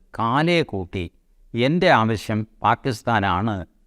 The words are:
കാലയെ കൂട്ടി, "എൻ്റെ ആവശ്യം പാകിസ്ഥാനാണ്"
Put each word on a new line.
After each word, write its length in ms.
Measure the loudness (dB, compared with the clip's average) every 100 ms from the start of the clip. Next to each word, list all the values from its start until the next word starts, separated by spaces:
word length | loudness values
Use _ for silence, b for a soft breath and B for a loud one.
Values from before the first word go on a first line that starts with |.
| _ -4
കാലയെ 440 | -2 0 2 0
കൂട്ടി, 480 | 0 -6 -6 -8 -8 -12 _ _ _
"എൻ്റെ 360 | 0 2 2 4
ആവശ്യം 560 | 4 4 -2 -2 -4 -4 _
പാകിസ്ഥാനാണ്" 1040 | 0 0 -2 -6 -2 0 0 0 -2 -6 -10 _